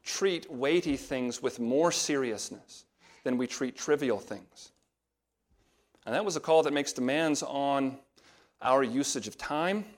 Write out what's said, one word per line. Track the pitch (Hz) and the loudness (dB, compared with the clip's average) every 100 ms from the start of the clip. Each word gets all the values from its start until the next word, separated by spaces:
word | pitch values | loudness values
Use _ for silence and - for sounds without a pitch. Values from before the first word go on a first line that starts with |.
treat | - - 196 170 - | -8 0 0 0 -6
weighty | 131 139 175 165 | -2 2 2 2
things | 135 - 131 123 117 | -4 -4 -2 -2 -2
with | 127 - | -4 -2
more | 117 135 170 | 0 4 4
seriousness | - - 143 127 104 - 101 - - _ _ _ - | 2 0 0 0 -4 -8 -12 -18 -20 _ _ _ -8
than | 135 127 | -2 -2
we | 123 | -2
treat | - 127 | -4 -6
trivial | - - 147 139 101 | -6 0 2 2 -2
things. | - 101 - - - _ _ _ _ _ _ _ _ _ _ _ _ _ | -4 -14 -14 -20 -20 _ _ _ _ _ _ _ _ _ _ _ _ _
And | - | -4
that | 131 | -2
was | 208 | 0
a | 160 | -2
call | - 160 | 6 6
that | 147 | 6
makes | 143 139 | 0 -2
demands | - 127 147 160 143 | -2 0 2 2 0
on | - 139 139 139 135 127 _ _ - - _ _ | -2 -2 0 2 0 -4 _ _ -20 -20 _ _
our | 123 135 | 2 4
usage | 127 127 139 135 107 | 4 0 -2 -4 -6
of | - | -10
time | - 147 175 208 208 | -4 -2 0 -2 -6